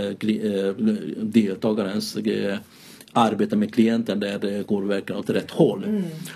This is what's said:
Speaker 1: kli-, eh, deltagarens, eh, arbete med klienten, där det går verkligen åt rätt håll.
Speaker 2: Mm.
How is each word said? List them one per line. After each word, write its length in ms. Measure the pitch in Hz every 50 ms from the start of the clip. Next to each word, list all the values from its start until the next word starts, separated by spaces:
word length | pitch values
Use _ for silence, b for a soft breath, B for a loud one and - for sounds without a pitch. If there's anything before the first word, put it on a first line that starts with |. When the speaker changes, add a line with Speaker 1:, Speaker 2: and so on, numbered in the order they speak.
| 101 98 98 -
Speaker 1:
kli-, 460 | 107 107 107 107 110 107 101 95 98
eh, 60 | 98 98 123 110 107 107 98 80 78 - - 110
deltagarens, 920 | 110 113 113 104 95 95 - - 110 107 110 98 95 104 107 107 - -
eh, 400 | 107 104 107 104 104 104 98 98 101 B B B B B B B B B B -
arbete 420 | 120 117 110 107 101 104 98 107
med 180 | 107 104 101 -
klienten, 460 | 117 110 113 113 113 113 107 98 101
där 200 | 101 101 101 101
det 280 | 107 98 101 101 95
går 140 | - 104 101
verkligen 380 | 98 98 101 98 95 - 92 101
åt 100 | - -
rätt 220 | 104 98 - -
håll. 320 | - - 165 117 98 98 -
Speaker 2:
Mm. 200 | 208 214 202 180 165 160 160 B B B